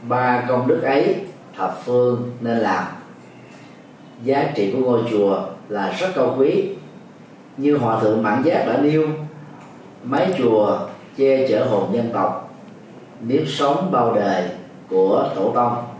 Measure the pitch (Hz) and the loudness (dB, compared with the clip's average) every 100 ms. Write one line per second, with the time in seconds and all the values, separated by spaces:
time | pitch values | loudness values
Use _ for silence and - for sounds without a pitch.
0 | 120 123 127 123 127 123 127 165 - 143 | -2 -2 2 0 0 0 2 0 2 2
1 | 196 - - - - - 92 - - 123 | 2 -2 -6 -16 -20 -6 -6 -6 0 2
2 | 123 120 120 - 117 117 107 - - - | 2 0 -6 -6 -2 0 0 -2 -4 -12
3 | - - - - - - - - - - | -18 -20 -20 -20 -20 -20 -20 -20 -20 -20
4 | - - 117 139 147 117 98 131 127 117 | -20 -8 -2 0 0 0 -2 0 2 0
5 | 113 107 98 95 95 - - 104 98 - | 0 2 2 0 -4 -12 -8 -6 -4 -4
6 | 185 - 160 131 143 185 196 - - - | -4 0 0 2 2 2 -2 -8 -16 -20
7 | - - - - - - 143 147 117 110 | -20 -20 -20 -20 -18 -2 0 2 0 0
8 | 107 113 - 135 156 - - 143 147 156 | 2 2 0 2 2 0 0 2 2 2
9 | 156 151 - - - - - - - - | 0 -4 -10 -14 -20 -20 -20 -20 -20 -16
10 | 123 - 185 143 120 107 104 104 - - | -4 0 0 2 2 4 2 0 -4 -12
11 | - - 135 131 131 - 127 104 92 117 | -16 0 4 4 2 2 2 0 0 0
12 | 117 - - - - - - - - - | -2 -2 -2 -4 -10 -18 -20 -20 -20 -20
13 | - - 117 139 160 - 143 - - - | -20 -12 -2 0 0 0 2 2 0 2
14 | - 104 98 95 90 - - - - 92 | 2 2 2 0 -2 -8 -16 -20 -2 2
15 | 95 104 - 95 101 107 104 117 - | 4 4 0 -2 0 2 0 -2 -8